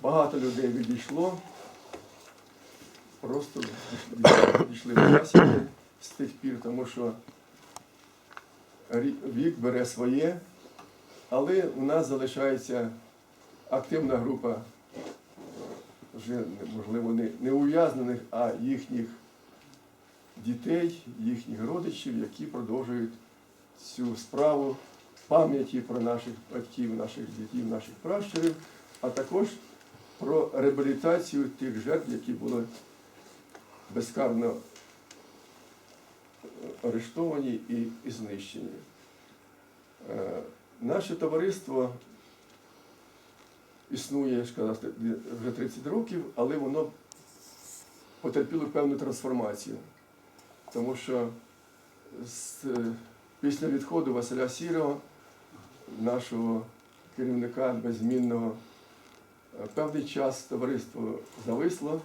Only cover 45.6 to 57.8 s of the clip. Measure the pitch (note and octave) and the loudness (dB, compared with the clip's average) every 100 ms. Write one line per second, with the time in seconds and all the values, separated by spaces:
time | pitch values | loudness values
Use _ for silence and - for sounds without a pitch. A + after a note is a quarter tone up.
45.6 | B2 A#2 C3+ G3+ A3+ F3+ C#3+ - B2 D#3 | -6 -6 -2 -2 -2 -4 -6 -2 0 0
46.6 | C3+ D3 D#3 - - - - - - - | 0 -2 -2 -6 -20 -20 -20 -20 -20 -20
47.6 | - - - - - - - D3 - D#3+ | -20 -20 -20 -20 -20 -10 -2 0 0 -2
48.6 | D3 C#3+ C#3+ C#3 C3 B2 C3 B2+ G#2+ G2+ | -2 0 2 0 -2 -4 -2 -2 -2 -4
49.6 | - A2 - - - - - - - - | -10 -12 -14 -20 -20 -20 -20 -20 -20 -20
50.6 | - A#2+ A#2+ B2+ - B2 A#2 A#2 - - | -10 -4 -2 -4 -2 -2 -2 -6 -20 -20
51.6 | - - - - - - A#2+ - - - | -20 -20 -20 -20 -20 -14 -12 -12 -12 -10
52.6 | C3+ B2 A#2 A#2 - - - - C#3+ C#3+ | -4 -2 -2 -4 -12 -20 -20 -4 -2 0
53.6 | D#3 C4+ - E3 C#3 B2 A#2+ B2+ B2+ - | 0 -2 0 0 0 0 -2 -2 -2 -2
54.6 | E3 E3 D3 C#3+ - - - - - - | -2 0 0 -2 -8 -20 -20 -20 -20 -20
55.6 | - - - A2 A2 B2 A#2+ A#2 A#2 A2+ | -20 -20 -16 -4 0 0 -2 -2 0 -2
56.6 | A#2 - - - - - B2+ B2 A#2+ B2+ | -4 -18 -20 -20 -20 -6 -2 0 -2 0
57.6 | C3 A#2 | 0 0